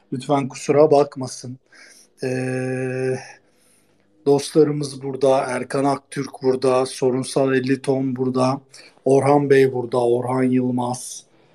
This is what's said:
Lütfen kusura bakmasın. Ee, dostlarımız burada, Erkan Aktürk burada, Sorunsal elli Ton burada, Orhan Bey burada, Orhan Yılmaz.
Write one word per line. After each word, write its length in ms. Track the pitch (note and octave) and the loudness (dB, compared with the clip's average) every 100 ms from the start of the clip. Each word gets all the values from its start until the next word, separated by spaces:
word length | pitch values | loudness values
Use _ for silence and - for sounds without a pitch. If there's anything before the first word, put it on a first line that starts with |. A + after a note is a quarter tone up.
| _ | _
Lütfen 340 | C3+ C3+ C#3+ C3 | -10 -2 -2 -2
kusura 440 | - - C#3+ D3+ | -8 0 4 6
bakmasın. 640 | C#3+ D3 C3+ B2+ - B2+ C3 _ _ - _ _ _ | 6 2 -4 -12 -12 -14 -16 _ _ -20 _ _ _
Ee, 920 | C3 B2+ B2+ B2+ B2+ B2+ C3 B2+ B2+ B2+ - - _ _ _ _ _ _ _ _ C#3 | -6 -4 -4 -4 -4 -6 -6 -4 -4 -4 -8 -20 _ _ _ _ _ _ _ _ 2
dostlarımız 760 | C#3+ - E3 D3+ D3 C3+ B2+ | 2 4 4 4 2 -6 -8
burada, 360 | C#3 C3 C3+ C3 | -10 0 2 2
Erkan 460 | C3 B2 A#2+ C#3+ | 0 -6 -4 -2
Aktürk 600 | C#3 C3+ _ - B2+ - | -2 -2 _ -10 -10 -2
burada, 420 | C3 C3 C3 B2+ C3 | -2 2 2 2 0
Sorunsal 720 | - C3 B2+ B2 D3 C3+ C3 | -2 -2 -2 -2 0 2 0
elli 260 | B2+ C3 | 0 -2
Ton 340 | C#3+ C3 C3+ B2 | -2 -2 -2 -2
burada, 460 | B2+ B2+ B2+ C3+ - - - _ C3 | -2 0 0 -2 -8 -20 -20 _ 2
Orhan 440 | C3+ C3 C#3+ C#3+ | 2 4 2 4
Bey 240 | C3+ C3+ | 4 4
burada, 240 | B2 A#2+ B2+ | 0 -2 0
Orhan 460 | A#2+ A#2+ B2 B2+ | 2 0 0 0
Yılmaz. 800 | B2+ B2+ B2+ B2 B2 B2 - - _ _ _ | 2 0 0 -2 -4 -6 -10 -16 _ _ _